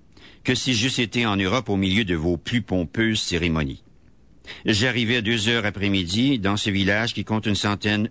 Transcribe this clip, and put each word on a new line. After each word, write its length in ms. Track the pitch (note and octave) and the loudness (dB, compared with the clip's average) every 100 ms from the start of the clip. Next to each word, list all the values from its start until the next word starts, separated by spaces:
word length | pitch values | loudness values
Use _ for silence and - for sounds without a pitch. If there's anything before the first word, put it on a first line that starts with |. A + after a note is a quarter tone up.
| - - - - | -20 -20 -20 -6
que 120 | - B2 | -2 0
si 180 | C3+ | 0
j'eusse 240 | A2 B2+ B2+ | 0 0 0
été 300 | A2+ B2 A#2 | -2 0 0
en 100 | G2 | 2
Europe 320 | F#2 B2+ - | 2 0 0
au 60 | G2 | 0
milieu 300 | G2 G2 G2 | 2 2 2
de 100 | E2+ | 0
vos 220 | E2+ E2+ | 0 -2
plus 260 | - A#2+ | -2 -4
pompeuses 580 | G#2+ F#2 E2 - A2+ G#2+ | 0 -2 -2 0 0 0
cérémonies. » 640 | - E2+ E2+ D#2+ C#2 - - - - - - - - - - | -2 -2 0 0 -2 -6 -16 -20 -20 -20 -20 -20 -20 -6 -2
J'arrivai 520 | G2+ C3 A#2 A2 B2 | 0 2 0 0 0
à 40 | |
deux 260 | G#2 A#2 G#2 | 0 0 0
heures 200 | A#2 G#2 | 0 0
après-midi 720 | F#2 G2+ F#2+ E2+ G2+ C3+ B2+ | -2 0 0 0 0 2 2
dans 180 | G2 A2 | 0 0
ce 140 | A2 | 0
village 420 | G2 G2 G#2 A#2 | 0 2 0 -2
qui 100 | - | -4
compte 220 | F#2+ A2 A2 | -4 -2 0
une 100 | G2+ | 0
centaine 540 | G#2+ G2 G#2+ G#2 A2 | 0 -2 0 0 -2